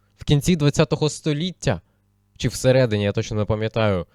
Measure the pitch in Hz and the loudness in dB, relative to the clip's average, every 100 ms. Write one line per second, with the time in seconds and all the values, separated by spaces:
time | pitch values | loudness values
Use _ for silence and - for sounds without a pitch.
0 | _ - - 147 147 175 147 - 156 151 | _ -10 0 0 2 2 2 2 2 0
1 | 151 - 160 147 185 - 147 92 - _ | -2 -4 -4 -4 -4 -4 -4 -4 -6 _
2 | _ _ _ - 123 - 131 131 123 104 | _ _ _ -6 -6 0 2 4 4 2
3 | 101 107 110 107 104 110 110 113 107 95 | 0 -2 -2 -2 -2 -2 -2 0 0 0
4 | 82 | -4